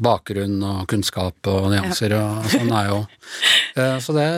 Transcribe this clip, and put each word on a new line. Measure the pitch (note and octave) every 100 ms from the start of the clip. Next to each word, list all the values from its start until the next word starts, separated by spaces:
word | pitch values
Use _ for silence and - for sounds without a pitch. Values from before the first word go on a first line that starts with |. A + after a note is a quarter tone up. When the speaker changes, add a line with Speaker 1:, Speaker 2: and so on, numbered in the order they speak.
Speaker 1:
bakgrunn | A#2 G#2+ - G2+ G2+ G2+
og | G2 G2 F#2
kunnskap | G#2+ G2 - F#2 - G2
og | G2 F#2+
nyanser | G2+ F#2 F3+ G#2+ G#2+
Speaker 2:
Ja. |
Speaker 1:
og, | G#2+ G#2+
og | A2
sånn | - A#2 A2
er | G2+
jo, | G2+ G#2 - - -
Speaker 2:
<laughs> | - - - -
Speaker 1:
eh, | C3 C3
så | B2+ D3+
det | D3